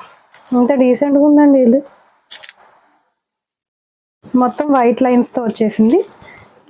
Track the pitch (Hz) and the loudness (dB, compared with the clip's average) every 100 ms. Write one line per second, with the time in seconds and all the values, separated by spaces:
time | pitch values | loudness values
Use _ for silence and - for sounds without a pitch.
0 | - - _ - - 247 247 277 254 240 | -16 -20 _ -20 -6 -2 0 0 0 0
1 | 285 277 302 294 294 269 240 262 - _ | 0 2 2 4 4 4 2 2 -2 _
2 | _ _ - - - - _ _ _ _ | _ _ -16 -12 -12 -16 _ _ _ _
3 | _ _ _ _ _ _ _ _ _ _ | _ _ _ _ _ _ _ _ _ _
4 | _ _ - 247 247 - 302 269 240 233 | _ _ -6 -2 -2 -2 -2 0 0 0
5 | 262 247 233 - 226 - 214 - 220 339 | 0 0 -2 -4 -6 -4 -2 0 0 0
6 | - - - - - - | -2 -12 -20 -20 -20 -20